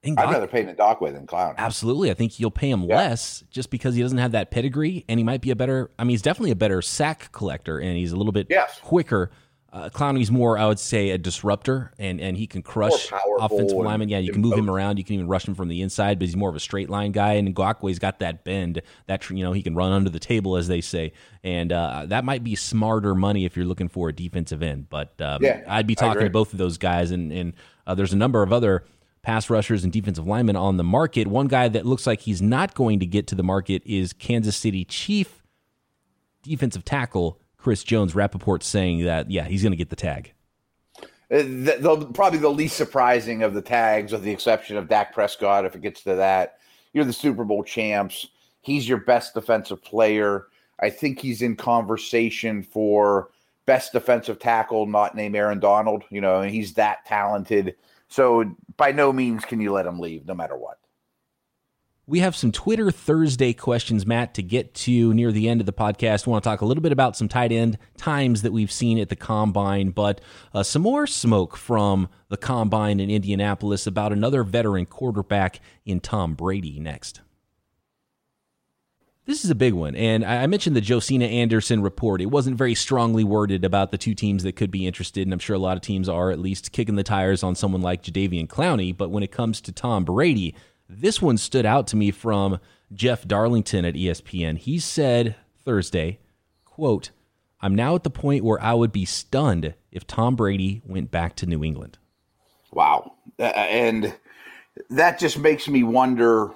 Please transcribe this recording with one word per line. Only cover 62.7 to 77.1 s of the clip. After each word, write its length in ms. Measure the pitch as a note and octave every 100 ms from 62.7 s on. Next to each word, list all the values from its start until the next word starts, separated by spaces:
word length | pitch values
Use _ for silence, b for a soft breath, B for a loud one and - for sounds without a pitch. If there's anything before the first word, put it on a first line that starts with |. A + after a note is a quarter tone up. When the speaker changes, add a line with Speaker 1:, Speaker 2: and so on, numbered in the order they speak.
| A3 G#3
Speaker 2:
Thursday 640 | - - D#3+ D#3+ B2+ B2+
questions, 500 | A#2 - A#2+ - A2
Matt, 300 | G2 A#2 -
to 80 | -
get 320 | F2+ A#2 -
to 400 | - - B2 A#2
near 180 | A2+ A#2
the 160 | G#2+ A2
end 120 | A#2
of 80 | G2+
the 60 |
podcast. 520 | G2 A2 G#2 A2+ G#2 -
We 60 |
wanna 100 | A2
talk 200 | G#2 G#2
a 40 | G#2+
little 160 | C#3+
bit 100 | D#3+
about 240 | C3+ C3 -
some 120 | G#2+
tight 240 | B2+ A#2+
end 260 | A2+ A#2 A2 b -
times 440 | - C#3+ C3+ A2+
that 100 | A2
we've 200 | A2 G#2
seen 260 | - A#2+ A2+
at 120 | G2+
the 60 | -
Combine, 760 | - G#2+ G#2+ G2 G2 G2 G2
but, 300 | F2+ G2+ G2 B B B G2+
uh, 80 |
some 180 | G2+ D3+
more 240 | F#3+ C#4+ D4
smoke 500 | - A#2+ G#2+ F2 -
from 540 | - A2+ G2+ G2 F#2 b b
the 80 | G2+
Combine 600 | - B2+ A2 A2 G#2 G2+
in 120 | G2
Indianapolis 720 | G#2 G2 G2 G2+ G2 G#2 G2+ -
about 260 | G2+ G#2+
another 320 | G2+ A2+ C#3
veteran 440 | G#2 A#2 A2 F#2+ F2
quarterback 720 | - B2+ G#2 F#2+ G2+ F#2 - b b -
in 140 | F2+
Tom 340 | - A2 F2
Brady 460 | D2 F2 G2 E2 C#2+
next. 420 | D#2 D2 -